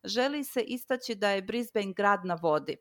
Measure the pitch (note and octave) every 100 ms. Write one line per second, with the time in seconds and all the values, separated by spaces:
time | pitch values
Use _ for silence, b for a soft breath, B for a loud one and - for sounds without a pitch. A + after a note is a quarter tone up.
0 | F#3+ G#3+ C4+ D4 C4+ B3+ - A#3+ - B3+
1 | - G#3+ G3+ G3 F#3+ A3+ A#3 A3 G3 F#3+
2 | G3+ G3+ F#3 E3+ E3+ D3+ D3+ -